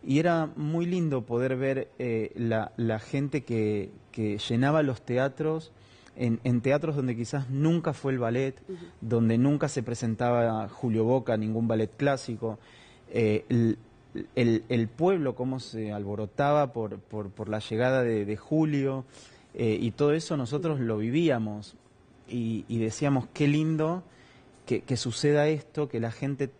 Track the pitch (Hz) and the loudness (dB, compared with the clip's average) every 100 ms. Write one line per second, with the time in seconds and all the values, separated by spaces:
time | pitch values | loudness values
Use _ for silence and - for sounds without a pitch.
0 | - 139 170 165 156 - 147 165 175 180 | 2 2 4 2 -2 -4 -2 -2 0 0
1 | 160 135 113 117 127 127 135 135 - - | 0 -2 -2 -2 0 0 0 -2 -4 -6
2 | 123 113 107 - 117 110 104 - 117 110 | -2 -2 -2 -4 0 0 -2 -2 -2 -2
3 | - 139 143 147 120 117 107 104 98 - | -2 -4 -2 -4 -2 0 0 0 -4 -12
4 | - - 107 104 - 117 135 156 147 117 | -14 -4 -2 -2 -2 2 4 4 2 -2
5 | - 123 135 131 156 160 160 - - - | -2 0 0 -2 -4 -4 -8 -20 -20 -20
6 | - - 120 113 131 120 131 143 160 143 | -20 -4 -2 0 0 2 2 2 0 -2
7 | 131 117 117 143 127 135 156 170 - 135 | -2 -2 -4 -4 -4 0 2 2 0 -2
8 | 139 131 117 120 135 131 - 180 175 - | -2 0 0 0 -2 -6 -14 -14 -14 -12
9 | 113 117 113 113 135 147 147 - 113 117 | 0 2 4 4 4 2 0 -2 -4 -4
10 | 117 110 120 120 117 110 107 - 123 113 | -4 0 2 4 2 0 -6 -4 0 2
11 | 113 131 120 110 110 110 117 110 110 - | 4 2 2 0 0 -2 0 0 0 0
12 | 143 135 - 110 113 104 - - - - | 0 0 -4 -6 -6 -8 -16 -20 -20 -20
13 | - - 110 107 - 120 113 - - - | -4 2 4 2 2 4 4 2 -6 -20
14 | - - - - 117 113 - 123 113 - | -12 -10 -6 2 4 2 0 0 0 0
15 | 175 190 139 113 127 131 - 113 107 104 | 2 2 0 -4 -6 -6 -8 -8 -6 -6
16 | 101 104 104 - 143 147 139 120 107 101 | -6 -6 -6 0 2 4 2 -2 -6 -8
17 | - 107 101 101 107 107 - 110 127 131 | -10 -8 -8 -8 -4 -4 -2 0 2 2
18 | 120 110 101 107 - 156 156 143 135 135 | 2 0 -2 -6 0 0 2 2 -2 -4
19 | 127 - - - - - 117 107 120 - | -10 -20 -20 -20 -16 -2 0 2 -2 2
20 | 147 156 160 151 117 147 165 143 117 110 | 2 2 -2 -4 -2 -4 -2 -2 -2 -2
21 | 113 143 170 120 107 104 104 - _ _ | 0 2 2 2 -2 -6 -14 -20 _ _
22 | _ - - 123 113 110 - 117 110 - | _ -20 -8 -4 -2 -4 -4 -2 -2 0
23 | 143 139 - - 143 147 156 156 156 180 | 2 2 0 0 2 4 2 0 0 -2
24 | - - - - - - - 120 - 123 | -8 -20 -20 -20 -20 -20 -4 -4 -2 -4
25 | 127 - 147 147 147 151 - - 147 117 | -2 0 2 4 2 0 -4 -6 -4 -2
26 | 113 - 135 135 135 | -4 -4 -6 -4 -6